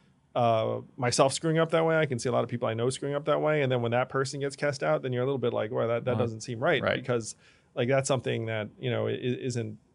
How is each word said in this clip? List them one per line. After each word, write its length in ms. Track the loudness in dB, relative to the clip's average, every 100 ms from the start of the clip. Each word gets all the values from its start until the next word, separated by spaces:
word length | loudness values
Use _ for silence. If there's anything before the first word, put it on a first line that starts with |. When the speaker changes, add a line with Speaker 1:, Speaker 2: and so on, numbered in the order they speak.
| _ _ _ 0
Speaker 1:
uh, 440 | 4 4 2 -2 -8 -4
myself 380 | 0 4 4
screwing 240 | 2 0 2
up 140 | 2
that 140 | 2 2
way. 120 | 2
I 80 | 2
can 140 | -2
see 100 | 0
a 20 |
lot 120 | 0
of 60 | 0
people 180 | -2 -2
I 60 | 0
know 140 | 0
screwing 240 | -2 -4 -4
up 100 | 0
that 160 | 2
way." 200 | 2 2
And 100 | 2
then 100 | 2
when 100 | 2
that 180 | 0 0
person 300 | 0 -2 -2
gets 140 | -6 -2
cast 280 | -2 -2
out, 180 | 0 0
then 100 | 0
you're 120 | -2
a 20 | 0
little 140 | 0
bit 140 | 0
like, 180 | 0 -2
"Well, 160 | 0 0
that, 180 | 0 0
that 60 |
Speaker 2:
Uh-huh. 100 | 0
Speaker 1:
doesn't 200 | 0 -4
seem 180 | -8 -2
right," 220 | 0 2
Speaker 2:
Right. 120 | 2 0
Speaker 1:
because, 400 | 0 -2 -2 -12 _ _ _
like, 160 | -2 2
that's 180 | 2 2
something 380 | 0 0 -4 -2
that, 240 | -4 -6 -6
you 120 | -4
know, 160 | -2 -2
i-, 40 |
isn't, 680 | -2 -2 -4 -4 -4 -6 -10 _